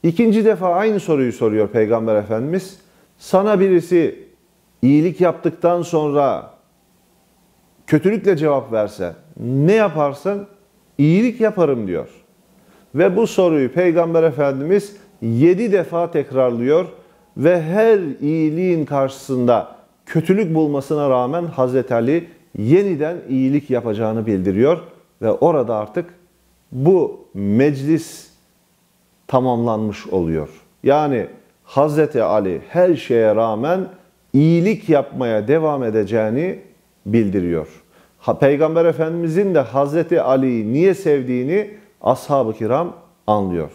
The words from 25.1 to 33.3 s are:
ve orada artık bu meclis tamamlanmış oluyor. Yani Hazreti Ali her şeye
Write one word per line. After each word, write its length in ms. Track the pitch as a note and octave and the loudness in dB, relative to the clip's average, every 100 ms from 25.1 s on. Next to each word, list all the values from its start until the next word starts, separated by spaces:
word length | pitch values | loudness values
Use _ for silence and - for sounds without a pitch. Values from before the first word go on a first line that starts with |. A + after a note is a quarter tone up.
| _ | _
ve 100 | A2+ | -2
orada 440 | - D#3 D#3 A#2 G#2+ | 2 2 2 0 -4
artık 300 | G#2+ - E3+ - _ _ _ _ _ | -4 -8 -10 -16 _ _ _ _ _
bu 540 | B2+ D3 F#3+ B2 - - | -2 2 2 0 -6 -16
meclis 1000 | G2 G2+ G#2+ C#3+ C3+ C#3 D#3+ - - - _ _ _ _ _ _ _ _ _ - | -6 0 2 2 0 -2 -2 -4 -20 -20 _ _ _ _ _ _ _ _ _ -2
tamamlanmış 800 | C3 B2+ A#2+ A#2 A2 A2 G#2 - | 0 0 0 0 -2 -4 -6 -4
oluyor. 420 | F#2+ E2 D#2+ D2 - _ _ | -2 -2 -2 -6 -14 _ _
Yani 440 | C#3+ C#3+ D3+ B2 F2+ - _ _ | 2 2 2 -2 -6 -12 _ _
Hazreti 600 | _ - D3+ D3 D3+ A#2+ | _ 0 0 2 0 0
Ali 380 | G2 G#2+ F#2+ D#2+ - | 0 0 -2 -6 -6
her 260 | E3+ F#3 D3 | 0 2 0
şeye 400 | - A#2 A2 | 0 2 4